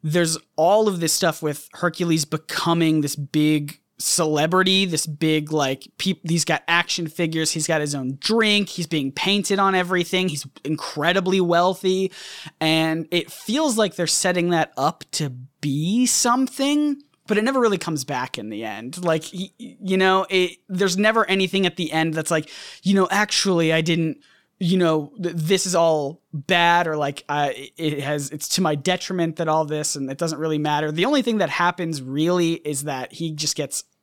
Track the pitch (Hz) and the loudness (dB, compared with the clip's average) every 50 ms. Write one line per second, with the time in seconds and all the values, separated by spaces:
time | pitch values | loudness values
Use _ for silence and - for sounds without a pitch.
0 | - 151 147 175 170 160 160 160 _ _ _ - 156 175 202 220 220 214 190 175 | -4 0 2 2 2 2 0 -4 _ _ _ 2 4 4 6 6 4 2 0 0
1 | 165 151 - - - 170 151 - 160 151 143 - - - - - - 175 165 - | -2 -2 0 0 0 0 -2 -2 -4 -4 -4 -6 -10 -18 -8 -2 -2 -2 0 0
2 | 175 170 160 156 143 _ - 147 - - - - - 165 170 170 165 160 156 156 | 0 0 2 0 0 _ -4 -8 -6 -6 -6 -2 0 2 2 2 4 2 2 2
3 | 147 143 - - 143 - - 151 151 151 156 151 147 143 - _ _ _ _ _ | 0 -2 -4 -6 -8 -2 0 2 2 4 2 0 -2 -4 -12 _ _ _ _ _
4 | - - - - 165 156 151 147 151 165 175 185 185 196 190 190 196 185 165 151 | -4 -2 0 0 0 2 2 2 2 2 4 4 4 4 4 4 2 2 0 -4
5 | - 160 147 147 170 156 156 156 151 147 151 156 139 131 135 131 - - _ - | -4 -4 -4 -2 0 2 2 2 0 -2 -2 0 0 0 -2 -6 -8 -20 _ -6
6 | - 190 185 _ - 160 165 170 147 - 160 147 _ - 170 175 170 - - - | -2 -2 -2 _ -2 -2 0 0 0 0 -2 -2 _ 0 2 2 2 0 -4 -4
7 | 170 156 - - 170 160 160 160 160 156 - 160 156 - 160 156 151 147 143 143 | -4 -6 -4 -2 -2 -2 0 -2 -2 -2 -2 -2 -2 0 0 0 0 -2 -4 -4
8 | 131 127 139 139 - - 220 233 220 214 208 208 202 - - - 170 - 170 156 | -4 -6 -6 -6 -2 0 2 2 4 4 4 2 2 -2 -4 -8 -6 -2 -2 -2
9 | 135 135 131 - - 190 202 202 190 - 202 196 196 196 190 185 180 175 185 180 | -2 -2 -4 -2 0 2 2 0 2 0 0 2 2 2 2 2 0 0 0 0
10 | 170 - 185 185 185 185 151 139 - 135 _ - _ 147 156 147 - - - 151 | 0 0 0 0 0 0 -2 -4 -8 -12 _ -12 _ -4 -4 -4 -4 -8 -6 -2
11 | 147 170 180 190 180 185 190 190 180 170 170 170 175 185 190 - - 185 185 190 | 0 2 2 2 2 2 2 2 4 4 4 4 4 4 0 0 0 0 0 2
12 | 190 185 - - - - - - - 160 _ _ 160 156 160 160 160 160 160 165 | 0 -2 -4 -8 -18 -16 -16 -16 -16 -18 _ _ 0 2 2 2 2 0 0 -2
13 | 156 - 175 175 - - - - - - 214 294 320 294 226 220 214 185 - - | -4 -2 -2 -2 -2 -4 -12 -12 -4 -2 0 2 2 2 2 2 0 0 0 -4
14 | 175 156 - - - 185 180 180 170 175 175 165 156 - _ - 135 156 165 _ | -2 0 0 0 0 2 2 2 2 2 2 2 0 0 _ -2 -2 -2 -2 _
15 | - _ - - 160 139 123 127 127 - _ _ - 151 135 147 156 175 208 240 | -14 _ -6 -4 -4 -4 -6 -10 -16 -18 _ _ -4 -2 -2 0 0 0 2 2
16 | 254 240 - - - 247 240 262 262 247 - - 269 277 294 302 302 294 285 285 | 2 2 2 2 2 2 2 2 0 -2 -2 -2 0 2 2 2 2 0 -2 -4
17 | - _ _ _ _ - 214 208 214 254 269 262 240 220 202 170 - 175 160 143 | -8 _ _ _ _ -2 0 0 2 2 2 2 2 2 2 0 -2 -4 -4 -4
18 | 131 - 143 123 127 - - - 104 107 110 104 113 110 101 104 113 127 - 175 | -4 -4 -4 -4 -4 -6 -8 -10 -10 -10 -10 -8 -8 -8 -10 -10 -10 -12 -12 -4
19 | 180 170 160 160 156 - - 180 196 - _ _ 226 196 - _ - 185 190 190 | -2 0 0 0 -2 -8 -10 -10 -10 -10 _ _ -18 -18 -16 _ -4 0 2 2
20 | 190 190 190 190 190 - 190 185 180 175 - _ _ - 190 180 202 185 175 190 | 4 4 4 2 0 0 0 0 0 0 -4 _ _ -8 -2 0 0 0 2 2
21 | 208 214 220 226 214 - 190 196 190 180 - 196 190 175 175 - 175 135 147 160 | 2 2 4 2 2 2 2 0 2 0 2 0 0 0 -2 -4 -6 -2 0 0
22 | 160 165 156 156 151 - 170 160 151 - - - - - - - - 185 196 196 | 0 0 -2 -4 -2 0 -2 -2 -2 -6 -14 -18 -18 -18 -20 -4 0 2 4 4
23 | 185 - 190 202 208 208 - - - 196 185 170 165 160 160 160 165 170 170 165 | 4 4 2 0 0 0 0 0 2 2 2 2 2 2 2 2 2 2 0 0
24 | 165 160 143 - _ _ _ _ _ _ _ _ 185 170 190 185 180 165 160 156 | 0 -2 -4 -8 _ _ _ _ _ _ _ _ 0 2 2 4 4 4 2 0
25 | 147 143 - 220 175 170 165 170 156 160 196 180 - 190 175 170 170 165 160 151 | -2 -4 -8 -6 -6 -4 -4 -4 0 0 0 0 2 0 2 4 4 4 4 2
26 | 143 139 165 _ _ _ - 147 139 - 190 175 170 170 170 175 175 165 156 151 | 0 -4 -6 _ _ _ -10 -10 -2 0 2 4 4 6 4 4 2 0 -2 -2
27 | 147 143 143 - - - 147 147 147 143 113 117 139 120 _ - 165 156 147 143 | -2 -2 -4 -6 -6 -4 -2 0 0 0 -2 -6 -12 -16 _ -4 -2 -2 -2 -2
28 | 135 139 147 147 143 131 147 147 - - - - 190 156 151 147 135 185 180 - | -4 -4 -4 -4 -4 -6 -8 -10 -6 -4 -2 0 2 0 0 0 0 -2 -2 -2
29 | - - 190 180 170 165 156 - 170 156 156 156 160 147 151 151 151 - - 147 | -4 -6 -2 -2 -2 -2 -2 -2 0 0 2 2 0 0 -4 -4 -4 -4 -4 -4
30 | 135 135 135 139 170 160 156 139 156 160 156 151 147 147 151 147 156 151 156 160 | -6 -6 -4 -4 -4 -4 -2 -2 -2 -2 0 0 0 0 0 0 0 -2 0 0
31 | 185 254 302 277 220 240 226 208 180 151 - - 175 175 175 - 175 165 160 139 | 2 2 2 2 2 2 0 0 0 0 0 0 0 0 0 0 -4 -4 -4 -6
32 | 131 131 135 143 156 170 180 180 170 165 170 160 _ 151 147 131 147 147 139 127 | -6 -6 -2 0 2 2 4 2 2 0 0 -2 _ -6 -6 -4 -4 -6 -6 -6
33 | 127 - - - 165 165 156 147 151 143 - - 143 123 - - - _ _ _ | -8 -10 -8 -8 -6 -6 -6 -4 -4 -4 -2 -4 -4 -6 -6 -10 -10 _ _ _